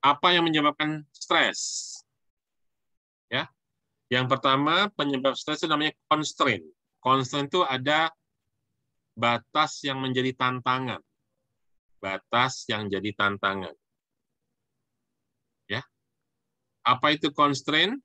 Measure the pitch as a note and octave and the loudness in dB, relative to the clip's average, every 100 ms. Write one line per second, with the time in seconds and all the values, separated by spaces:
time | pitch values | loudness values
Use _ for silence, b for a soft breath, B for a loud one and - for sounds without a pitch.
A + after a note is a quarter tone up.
0 | C#3 C#3+ F#3 F3 E3 D#3 D3 D3 D3+ D#3 | 2 4 4 4 4 4 2 0 -4 -4
1 | D3+ - - E3 B2 - - - - - | -10 -18 0 2 2 0 -8 -8 -12 -16
2 | _ _ _ _ _ _ _ _ _ _ | _ _ _ _ _ _ _ _ _ _
3 | _ _ _ B2 E3+ _ _ _ _ _ | _ _ _ -6 -6 _ _ _ _ _
4 | _ B2 B2+ C3 C#3 C3+ D3 E3+ G#3 - | _ -2 2 0 2 2 2 2 0 -2
5 | C#3+ C3+ C3+ B2 - D3+ E3+ D3+ D3+ - | -2 0 0 -2 -6 -4 -2 0 -2 -4
6 | _ D3+ D3 - C#3+ G2+ D#2+ _ _ _ | _ -2 -2 0 0 0 -6 _ _ _
7 | B2+ C3 B2+ D3 C#3 F#3 D#3+ C3 C3 D3+ | 2 2 2 -4 -2 0 0 0 0 0
8 | D#3+ _ _ _ _ _ _ _ _ _ | 0 _ _ _ _ _ _ _ _ _
9 | _ - A#2 A#2 _ D3+ D3+ - C#3+ C3+ | _ -2 0 0 _ -2 -2 -2 -6 -4
10 | C3 B2+ B2+ B2+ B2+ B2+ B2+ B2+ B2+ F#2 | -2 -2 -2 0 -2 -2 -2 -2 -2 -8
11 | _ _ _ _ _ _ _ _ _ _ | _ _ _ _ _ _ _ _ _ _
12 | G2 F#2+ _ A#2 B2+ - - G#2+ G#2 F#2+ | -6 -6 _ 0 0 -2 -6 -4 -2 -4
13 | G2+ - G2+ G2+ G2+ G2 F2+ - _ _ | -4 0 -2 0 -2 -4 -8 -14 _ _
14 | _ _ _ _ _ _ _ _ _ _ | _ _ _ _ _ _ _ _ _ _
15 | _ _ _ _ _ _ _ G#2+ - _ | _ _ _ _ _ _ _ -10 -10 _
16 | _ _ _ _ _ _ _ _ A#2+ B2+ | _ _ _ _ _ _ _ _ 0 2
17 | D3+ D3+ D3+ D3 D3 C3+ - D3+ F3+ C4+ | 2 0 -2 2 2 2 0 2 2 -2